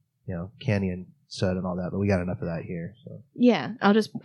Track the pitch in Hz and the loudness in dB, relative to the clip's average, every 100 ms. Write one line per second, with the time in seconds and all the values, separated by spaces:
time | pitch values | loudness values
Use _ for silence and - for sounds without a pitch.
0 | _ _ - 87 98 - 110 101 95 90 | _ _ -10 -8 -8 -6 0 0 0 -4
1 | 90 _ _ - 92 92 92 90 90 98 | -10 _ _ -2 0 0 -2 -4 -4 0
2 | 101 92 90 87 87 82 - 85 82 - | 2 2 0 -4 -4 -6 -6 -8 -8 -14
3 | - - - - 247 180 131 226 202 214 | -18 -18 -16 2 4 4 -2 2 4 4
4 | 208 - | 2 -2